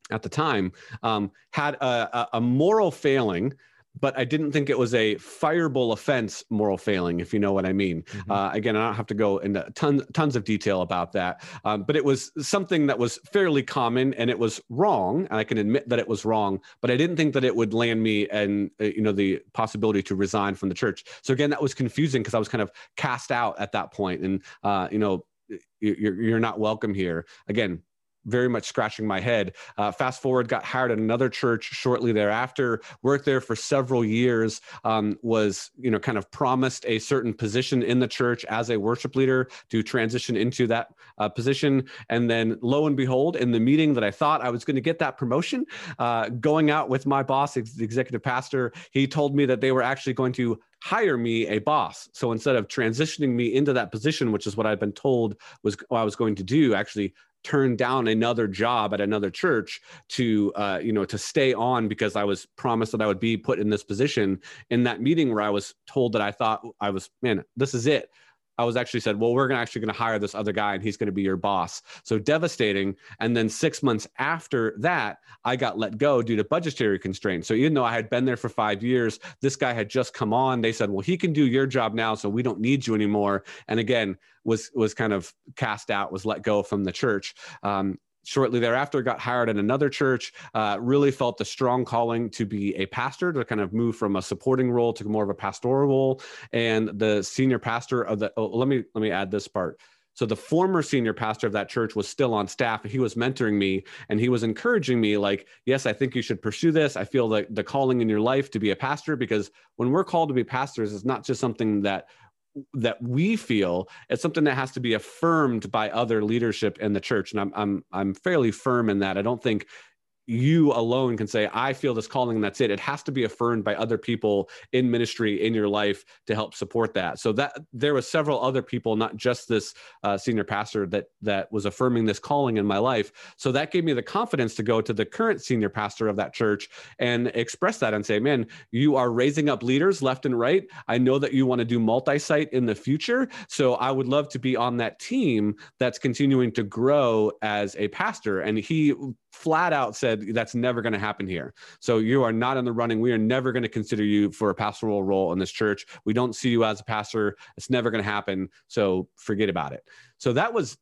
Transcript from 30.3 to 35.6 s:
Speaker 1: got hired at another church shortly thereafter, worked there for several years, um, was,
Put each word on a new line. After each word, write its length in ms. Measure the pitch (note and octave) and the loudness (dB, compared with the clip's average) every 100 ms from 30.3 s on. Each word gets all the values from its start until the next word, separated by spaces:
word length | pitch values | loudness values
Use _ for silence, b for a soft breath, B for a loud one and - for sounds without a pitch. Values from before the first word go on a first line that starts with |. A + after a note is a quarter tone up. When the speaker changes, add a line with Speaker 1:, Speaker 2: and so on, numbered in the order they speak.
| B2+ A#2 | 0 2
Speaker 1:
got 160 | B2 | -2
hired 280 | - B2+ B2+ | -2 -2 0
at 60 | G#2+ | 0
another 300 | A2 A#2+ B2+ | 0 2 0
church 380 | - B2+ A2+ - | 0 0 0 -4
shortly 480 | - B2+ A#2+ A#2+ | -4 0 0 2
thereafter, 680 | G#2+ G#2 A2 B2+ - B2+ A2+ B B | 2 2 0 -2 -2 -2 -2 B B
worked 240 | B2+ C#3 C#3 | 0 2 2
there 160 | C3+ | 0
for 120 | - | 0
several 520 | A2+ - C#3 B2 B2+ A2 | -6 0 0 2 0 2
years, 560 | A2 B2 A#2 A2+ - B B A2+ | 2 4 4 0 -2 B B -2
um, 340 | A2 G#2+ G2+ | 0 0 -2
was, 500 | A#2 A2+ G#2 F#2+ | 0 2 2 -2